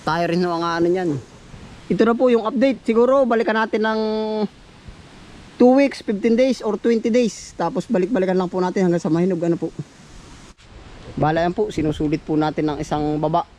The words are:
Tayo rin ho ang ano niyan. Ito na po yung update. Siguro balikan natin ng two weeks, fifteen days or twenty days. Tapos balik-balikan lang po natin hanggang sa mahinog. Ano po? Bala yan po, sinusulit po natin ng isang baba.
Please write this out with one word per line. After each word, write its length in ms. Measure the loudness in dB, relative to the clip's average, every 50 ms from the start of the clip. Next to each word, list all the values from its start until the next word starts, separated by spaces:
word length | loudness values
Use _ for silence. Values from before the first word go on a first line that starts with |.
| -2
Tayo 200 | -2 -2 0 0 0
rin 160 | 0 0 0
ho 80 | -2
ang 140 | -2 -4 -2
ano 180 | -2 0 0 0
niyan. 260 | 0 0 0 -2 -4 -4 -6 -8 -14 -20 -20 -20 -20 -20 -20 -20 -20 -20 -20 -6 -6
Ito 140 | 0 2 2
na 80 | 2
po 160 | 2 2 2 2
yung 160 | 2 2 0
update. 400 | -2 0 2 2 2 0 0 -2
Siguro 400 | 0 2 2 4 4 4 2 2
balikan 320 | 2 2 0 0 0 0
natin 320 | 0 0 0 0 -2 0 0
ng 120 | 0 -2 -2 -2 -2 -4 -4 -4 -2 -2 -2 -4 -4 -16 -20 -20 -20 -20 -20 -20 -20 -20 -20 -20 -20 -20 -20 -20 -20 -20 -20 -20 2
two 240 | 4 6 6 8 6
weeks, 240 | 4 2 0 -4 -6
fifteen 320 | -4 -4 0 2 2 4
days 240 | 4 4 2 2 0
or 160 | -2 -4 -4
twenty 320 | 0 0 0 0 2 0 2
days. 480 | 2 2 2 2 -2 -6 -16 -16 -6
Tapos 320 | -4 -4 -2 -2 -4 -4 0
balik-balikan 480 | 0 0 0 0 0 0 0 2 2
lang 160 | 0 0 -2
po 80 | -2 -2
natin 240 | -2 -2 0 2 2
hanggang 160 | 2 2 0
sa 80 | 0 0
mahinog. 320 | 0 2 2 0 0 0
Ano 160 | 0 -2 -2
po? 160 | -2 -4 -8 -8 -10 -14 -14 -16 -20 -20 -20 -20 -20 -20 -20 -20 -20 -20 -20 -20 _ -20 -20 -20 -20 -20 -20 -20 -18 -18 -12 -4
Bala 300 | 0 0 0 2 2 0
yan 80 | 0 0
po, 140 | -2 -4 -2
sinusulit 500 | -2 -2 -2 -2 -2 -2 -2 -2 -2 -4
po 160 | -4 -2 -2
natin 380 | 0 0 0 -2 -2 -4 -4 -4
ng 40 | -6
isang 340 | -6 -4 -4 -2 -2 -2 -2
baba. 320 | -2 -2 0 -2 -2 -4 -4 -16